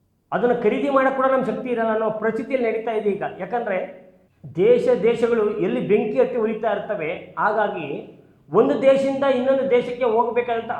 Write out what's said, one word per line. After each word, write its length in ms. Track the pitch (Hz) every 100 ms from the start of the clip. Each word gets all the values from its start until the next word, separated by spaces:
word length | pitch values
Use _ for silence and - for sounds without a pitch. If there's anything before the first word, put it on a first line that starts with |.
| _ _ -
ಅದನ್ನು 240 | 185 240 240
ಖರೀದಿ 280 | 208 262 285
ಮಾಡೋಕ್ಕೆ 280 | 269 269 254
ಕೂಡ 100 | 262
ನಮ್ಮ 140 | 262
ಶಕ್ತಿ 240 | - - 254
ಇರಲ್ಲ 240 | 233 226
ಅನ್ನೋ 160 | 220 220
ಪರಿಸ್ಥಿತಿಯಲ್ಲಿ 560 | 214 220 220 262 262 226
ನಡೀತಾ 240 | 220 233
ಇದೆ 160 | 214 202
ಈಗ. 140 | 180 143 -
ಯಾಕಂದರೆ 400 | 180 233 220 185 - - - _ _ _ 139 160
ದೇಶ 280 | 208 247 254 226
ದೇಶಗಳು 420 | 220 226 233 233 208 208
ಎಲ್ಲಿ 220 | 180 247 165
ಬೆಂಕಿ 280 | 214 240 262
ಹತ್ತಿ 180 | 233 247
ಉರಿತಾ 300 | 220 233 220
ಇರ್ತವೆ, 380 | 202 - 185 156 185 - 160
ಹಾಗಾಗಿ 500 | 196 220 202 185 139 175 - - - _ -
ಒಂದು 240 | 170 269 254
ದೇಶದಿಂದ 420 | 269 269 269 269
ಇನ್ನೊಂದು 400 | 277 247 262 269 226
ದೇಶಕ್ಕೆ 340 | 240 240 240
ಹೋಗಬೇಕಾದಂಥ 680 | 247 220 240 226 240 226 226